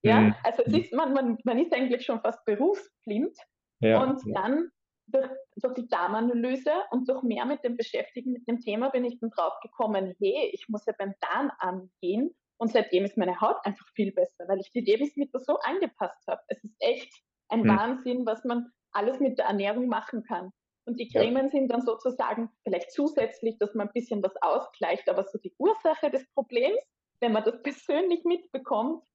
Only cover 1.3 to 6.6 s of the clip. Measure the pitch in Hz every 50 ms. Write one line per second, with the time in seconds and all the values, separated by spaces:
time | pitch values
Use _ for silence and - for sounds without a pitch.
1.3 | 226 - - - 233 247 349 349 294 247 262 254 240 240 - - 233 226 - 220
2.3 | - - _ 220 208 202 269 370 403 392 - - _ _ _ 226 208 214 294 -
3.3 | - - - _ _ _ _ _ _ _ - - - - 262 262 269 262 - 208
4.3 | 214 196 190 220 269 311 349 349 _ _ _ _ _ _ _ - 214 269 262 254
5.3 | 262 - - _ _ 208 - 254 254 254 240 - 226 175 180 185 208 220 233 240
6.3 | 240 233 233 254 254 262